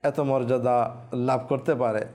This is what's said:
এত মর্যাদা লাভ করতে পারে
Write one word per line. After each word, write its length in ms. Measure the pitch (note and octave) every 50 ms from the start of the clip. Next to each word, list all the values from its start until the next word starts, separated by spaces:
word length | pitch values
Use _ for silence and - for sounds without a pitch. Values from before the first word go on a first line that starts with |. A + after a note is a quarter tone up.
এত 180 | - D3 C#3 -
মর্যাদা 720 | D3 C3+ C3+ C3+ B2+ A#2+ B2+ B2 A#2+ B2 B2 A#2+ A#2 - - - - -
লাভ 280 | - B2+ B2 B2+ C3 B2+ B2+ -
করতে 260 | C#3+ C3 C3+ - D#3
পারে 300 | A#2+ B2 A#2 A2 A2 A2 -